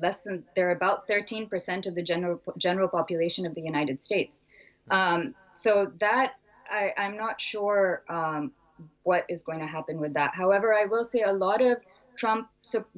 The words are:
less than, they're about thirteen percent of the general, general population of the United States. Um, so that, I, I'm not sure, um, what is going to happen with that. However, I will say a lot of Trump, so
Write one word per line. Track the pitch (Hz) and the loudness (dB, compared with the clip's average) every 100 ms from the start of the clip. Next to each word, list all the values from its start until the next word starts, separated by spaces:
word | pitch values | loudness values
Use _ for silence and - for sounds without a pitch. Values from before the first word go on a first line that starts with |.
less | 170 196 | -2 -2
than, | 208 185 - | -6 -10 -4
they're | 190 180 | 0 0
about | 180 185 202 - | 2 0 0 0
thirteen | 208 208 220 214 | -2 -2 -8 -6
percent | 185 185 185 190 | -6 -4 -4 -4
of | |
the | 175 | -6
general, | 175 175 180 170 - 180 | -2 -2 -2 -4 -6 -4
general | 185 185 185 | -2 2 2
population | 165 165 170 170 - 180 | 2 0 0 0 -2 -4
of | |
the | 160 | -6
United | 160 151 147 135 | -4 -2 -2 -4
States. | - 202 - - _ _ - _ - | -2 -2 -2 -8 _ _ -20 _ 0
Um, | 190 185 170 156 - _ | 2 4 4 0 -8 _
so | - 226 202 196 165 | -2 4 4 4 0
that, | 208 247 262 - _ _ - | 2 2 2 -2 _ _ -8
I, | 208 202 - | -4 -2 -2
I'm | 202 208 | -4 -4
not | 220 - | -6 -6
sure, | - 214 202 202 190 170 - | -8 -4 0 4 2 0 -4
um, | 165 160 151 143 - _ - 156 _ | -4 -2 -2 -6 -10 _ -20 -20 _
what | 180 180 - | 0 0 0
is | 170 | -6
going | - 160 | -6 -8
to | 156 | -6
happen | 160 160 156 | -8 -8 -6
with | 151 | -4
that. | 147 143 | 0 -2
However, | 175 185 196 220 | 0 2 4 4
I | 214 | 2
will | 202 226 | 2 0
say | 233 240 | 0 0
a | 208 | 2
lot | 196 190 - | 2 2 4
of | 254 240 - _ _ - | 4 2 -2 _ _ -6
Trump, | 226 220 - _ | -2 -2 -4 _
so | - 226 196 | -6 -6 -6